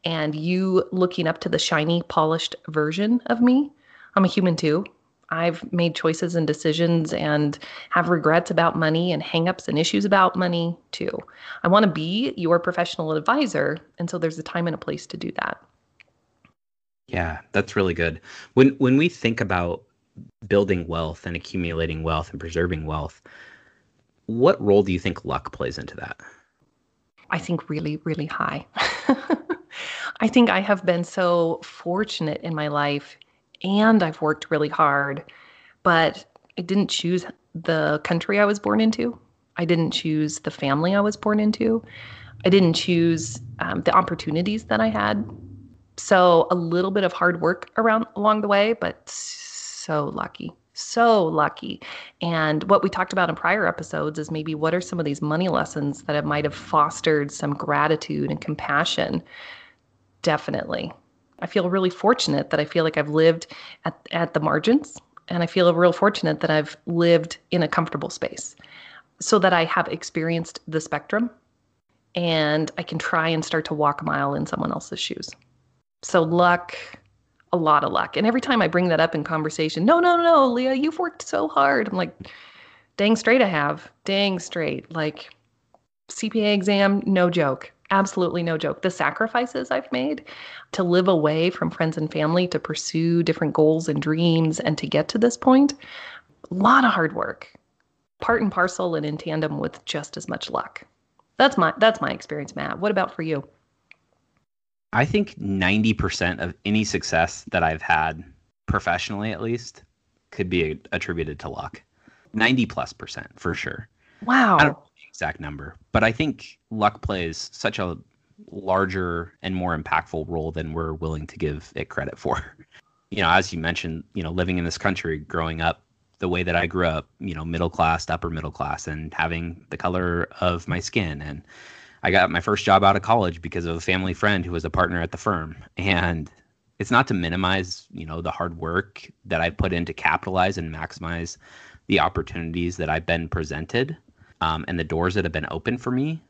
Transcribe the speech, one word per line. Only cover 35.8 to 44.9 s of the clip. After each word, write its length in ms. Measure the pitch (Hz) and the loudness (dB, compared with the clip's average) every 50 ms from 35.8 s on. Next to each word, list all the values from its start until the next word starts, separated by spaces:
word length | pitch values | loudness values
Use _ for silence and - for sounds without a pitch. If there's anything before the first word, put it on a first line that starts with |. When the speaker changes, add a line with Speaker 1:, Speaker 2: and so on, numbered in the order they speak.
| _ | _
Speaker 1:
but 420 | 185 170 165 160 147 - - - _ _ - _ _ _ | 4 6 6 4 4 0 -4 -18 _ _ -20 _ _ _
I 40 | - | -10
didn't 280 | 180 170 190 202 196 - | -4 0 2 2 2 2
choose 360 | - - - 170 180 180 175 - - _ _ _ _ | -2 -2 0 0 0 0 -2 -6 -18 _ _ _ _
the 460 | 170 165 - 165 156 151 151 151 151 - | -6 -2 0 0 2 2 2 0 0 0
country 340 | - 175 170 - - 202 | 0 -2 0 0 0 2
I 80 | 202 208 | 4 4
was 140 | 202 208 202 | 4 2 0
born 220 | - 208 208 220 | 0 0 2 4
into. 360 | 220 220 220 - 233 240 240 - _ _ _ _ _ _ _ | 4 2 2 0 -2 -4 -4 -8 _ _ _ _ _ _ _
I 80 | - 175 | -4 2
didn't 280 | 165 175 165 165 151 | 2 2 2 2 0
choose 480 | - - - 160 156 151 151 151 147 - | -2 -2 -2 0 0 0 0 -2 -4 -6
the 120 | - 151 | -8 -10
family 420 | - - 143 139 139 147 160 180 196 | -8 -4 0 0 2 2 2 2 2
I 60 | 202 | 2
was 160 | 202 208 208 | 2 0 -2
born 240 | - - 214 214 214 | -2 -2 0 2 2
into. 460 | 214 214 214 - 226 226 226 226 - - - - - - - - - - - - - | 2 2 2 2 0 0 0 0 -4 -8 -20 -18 -18 -18 -18 -18 -20 -20 -20 -2 2
I 60 | 190 | 4
didn't 240 | 185 202 185 165 165 | 6 6 6 6 4
choose, 680 | - - - 175 170 165 170 165 156 160 - - - - - - - | 2 0 0 2 4 4 2 2 0 -4 -8 -10 -12 -14 -14 -8 -6
um, 240 | - - - - - | -6 -4 -4 0 0
the 120 | - - | 4 4
opportunities 720 | - 180 - 175 165 - - 147 165 180 202 208 220 - | 4 2 2 -6 -6 -4 -4 -2 -2 0 -2 -2 -4 -2
that 160 | - - 107 | -2 0 2
I 60 | 110 | 2
had. 380 | 110 | 0